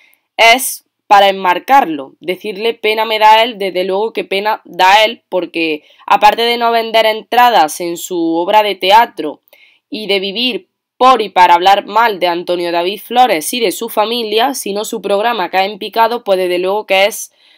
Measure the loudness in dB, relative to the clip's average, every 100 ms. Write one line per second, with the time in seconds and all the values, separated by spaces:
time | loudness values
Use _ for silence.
0 | _ _ _ 2 4 4 -2 -10 _ _
1 | 2 4 4 2 -2 -2 2 2 2 -4
2 | -12 _ -10 -8 -10 -6 -6 -4 -4 -2
3 | -2 2 4 4 2 -4 -6 -4 -4 -4
4 | -4 -6 -6 -4 -4 -6 _ 0 4 4
5 | 2 -2 _ -6 -4 -4 -4 -6 -10 _
6 | -2 4 4 2 0 0 0 0 0 2
7 | 2 0 -2 2 4 4 0 -2 -8 -8
8 | -8 -4 -2 -2 0 2 0 -2 4 4
9 | 4 -4 -10 -12 _ _ _ _ _ -10
10 | -4 -4 -4 -4 -6 -6 -12 _ _ _
11 | 2 2 0 2 4 4 4 2 0 0
12 | 0 0 -4 -4 -4 -4 -4 -4 -4 -8
13 | -4 2 2 0 -4 -4 -4 -4 -6 -4
14 | -2 -4 -4 -2 -2 -4 -8 -8 -6 -8
15 | -4 -2 -2 -4 -4 -2 -4 -6 -6 0
16 | 0 -2 -2 -2 0 -2 -2 -4 -2 0
17 | 0 -2 -14 _ _